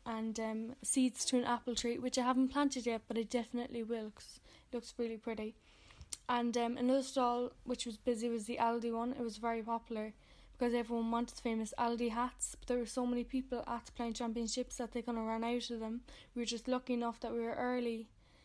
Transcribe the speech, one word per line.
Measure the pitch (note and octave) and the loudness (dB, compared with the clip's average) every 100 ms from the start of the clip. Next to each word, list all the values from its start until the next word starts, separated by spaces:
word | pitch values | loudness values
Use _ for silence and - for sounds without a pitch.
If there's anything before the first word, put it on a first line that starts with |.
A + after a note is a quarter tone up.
| - | -6
and, | A3 A3 A3 | -2 -2 -2
um, | A3 A3 A3+ C4 | -2 -2 -6 -6
seeds | - C4+ B3+ - - | 0 4 4 2 2
to | B3 | 2
an | |
apple | B3 A#3+ - A#3 | 4 2 0 0
tree, | A#3+ A#3 | 0 0
which | B3 B3+ | 0 2
I | |
haven't | B3 B3+ C4 | 4 6 4
planted | C4+ C#4+ C4 A#3 | 4 2 2 0
yet, | A3+ - | -2 -2
but | A3+ | -2
I | |
definitely | A3 B3 A#3 A#3+ A#3+ A#3+ | 2 0 0 -4 -4 -4
will, | A3+ A#3 G#3+ | -2 -2 -4
'cause | - - - - - - | -10 -18 -20 -20 -20 -8
it | |
looks | A#3+ A#3 - | -8 -6 -4
really | A#3 A3+ | -4 -2
pretty. | A#3 A3 G#3+ - - - - - - - - | -4 -4 -4 -8 -20 -20 -20 -20 -12 -10 0
And, | A#3+ A#3+ A#3+ | 2 4 2
um, | A#3 A#3+ | 2 2
another | B3 C4+ | 4 4
stall | C4+ C4+ B3 A#3+ B3 - | 4 2 4 4 0 -6
which | - B3 A#3+ | -6 -4 -4
was | G#3+ | -2
busy | - A3+ A#3+ | 0 2 0
was | A#3 G#3+ | 0 -2
the | A#3+ | 2
Aldi | A#3 A#3 A#3 | 2 2 0
one. | A3+ A#3+ | 0 -2
It | C4 | -2
was | A#3 G#3+ | -4 -2
very | A#3 A3+ | -2 -2
popular | A3 A3+ - A3 G#3+ - - - - | -2 -4 -2 -6 -6 -8 -20 -20 -20
because | - B3 A#3+ | 0 2 2
everyone | A3+ A#3 A3+ | 0 0 2
wanted | A#3 A#3+ - | 2 0 -2
the | |
famous | A#3 A3+ A3 - | -2 -2 -2 0
Aldi | A#3 A#3 A#3+ | 0 2 0
hats, | A3+ B3+ - - | 0 -2 -2 -8
but | - - | -8 -2
there | B3 | -2
were | A3+ | 0
so | - B3 | -2 0
many | B3 | 0
people | A#3+ C4 C4 A#3+ - | 0 -2 -2 -4 -4
at | A#3+ - | -6 -8
the | |
Playing | - A#3 | -6 -4
Championships | A3 A#3 A3+ A3+ B3+ B3 - | -2 -2 -2 -2 -2 -4 -4
that | A#3 | -4
they | A#3+ | -4
kinda | A#3 A#3 | -2 -2
ran | A3 A3+ | 0 0
out | A#3 A#3+ A3+ | 0 0 -2
of | A#3 | -4
them. | A3 A#3 - - - A#3+ | -4 -6 -8 -18 -10 -4
We | |
were | A3+ | -2
just | A3+ B3+ | -2 0
lucky | B3+ B3+ | 0 2
enough | A#3+ A#3 A3+ | 0 0 -2
that | A#3 | -4
we | A#3 | -2
were | A#3 - | -2 0
early | B3 B3 A#3+ A3+ A3+ - - - | 0 2 0 -4 -8 -18 -20 -20